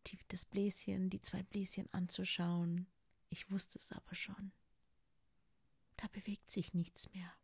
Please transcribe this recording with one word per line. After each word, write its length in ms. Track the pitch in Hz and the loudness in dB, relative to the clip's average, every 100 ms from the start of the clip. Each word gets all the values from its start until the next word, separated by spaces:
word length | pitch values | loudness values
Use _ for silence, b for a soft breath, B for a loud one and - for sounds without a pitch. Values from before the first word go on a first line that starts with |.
| - | -8
die, 120 | 190 - | -10 -6
das 160 | 185 | -4
Bläschen, 640 | - 196 202 - - 190 185 | 0 4 4 2 0 2 2
die 140 | 190 | 2
zwei 200 | - 190 | -2 -2
Bläschen 460 | 185 208 190 - - | -2 -2 0 -2 -2
anzuschauen. 920 | 190 180 - 185 - 175 175 170 170 185 _ _ _ _ | 0 0 0 2 4 4 6 4 2 0 _ _ _ _
Ich 200 | - - | -10 -2
wusste 280 | 196 - - | -2 -2 -6
es 140 | - | -6
aber 220 | - - | -6 -6
schon. 380 | 180 - 196 196 - _ _ _ _ _ _ _ _ _ _ _ _ _ - | -6 -6 -6 -8 -10 _ _ _ _ _ _ _ _ _ _ _ _ _ -8
Da 100 | - | -6
bewegt 420 | 208 196 202 - | -4 -4 -4 -2
sich 240 | 202 - | -2 2
nichts 360 | 175 170 - - | 0 0 -2 -4
mehr. 180 | 185 175 - | -4 -8 -12